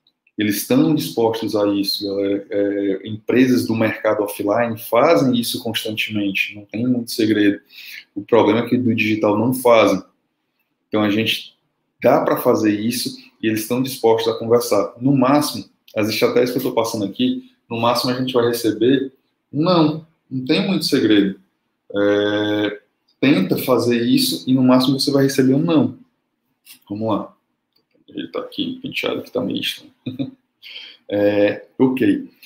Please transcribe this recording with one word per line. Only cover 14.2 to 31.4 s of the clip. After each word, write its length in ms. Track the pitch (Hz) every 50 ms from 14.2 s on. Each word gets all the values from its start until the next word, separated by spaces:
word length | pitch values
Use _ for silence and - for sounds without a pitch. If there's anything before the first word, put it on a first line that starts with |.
| - 117
a 60 | 110 -
conversar. 560 | 117 113 120 120 117 - 104 101 95 - - 113
No 160 | 120 135 143
máximo, 500 | 131 123 127 143 147 151 - - 104 - - _ _ _ - -
as 140 | 110 104 107
estratégias 440 | 110 - 123 117 - 120 123 123
que 60 | - 127
eu 40 |
tô 100 | - 127
passando 320 | 127 120 113 - - 107 101
aqui, 460 | 98 98 - 123 127 127 123 - - _ _ _ _
no 100 | 117 113
máximo 320 | 117 117 123 - - 131
a 80 | 123 127
gente 140 | 131 123
vai 140 | 127 123 117
receber 640 | 120 120 - - 110 104 101 110 127 139 131 135 - - _ _ _ _ _ _ _
um 100 | - 143
não. 440 | 160 180 185 170 156 151 - - - _ _ _ _ _
Não 160 | 131 131 127
tem 200 | 151 160 190 196
muito 200 | 196 180 156 -
segredo. 520 | - 147 127 110 107 107 101 98 95 95 - _ _ _ _ _ _ _ _ _ - -
É, 840 | 101 101 101 104 101 104 104 104 107 107 107 107 107 104 104 101 - - _ _ _ _ _ _ _
tenta 380 | - 135 156 190 190 175 147 -
fazer 440 | - 135 127 113 107 120 120 117
isso 400 | 120 123 131 - - - - - - 131
e 60 | 131
no 80 | 131
máximo 360 | 127 127 127 127 - 147 135 131
você 120 | - 147
vai 140 | 139 139 135
receber 280 | 135 - - 131 131 131
um 80 | 147
não. 360 | 160 170 165 147 117 107 - - - _ _ _ _ _ _ _ _ _ _ _ _ - - _ _ -
Vamos 200 | 101 104 110 110
lá. 280 | 101 92 - - - _ _ _ _ _ _ _ _ _ _ _ _ _ _ - -
Ele 140 | - - -
tá 120 | - -
aqui 380 | - - - - - - - -
penteado, 400 | - - - - - - - -
que 80 | - -
tá 100 | - -
meio 200 | - - - -
estranho. 320 | - - - - - - _ _ _
<laughs> 260 | 131 - - - - - _ _ _ _ _ - - - - - - - _ _ -
É, 520 | 101 104 101 101 104 101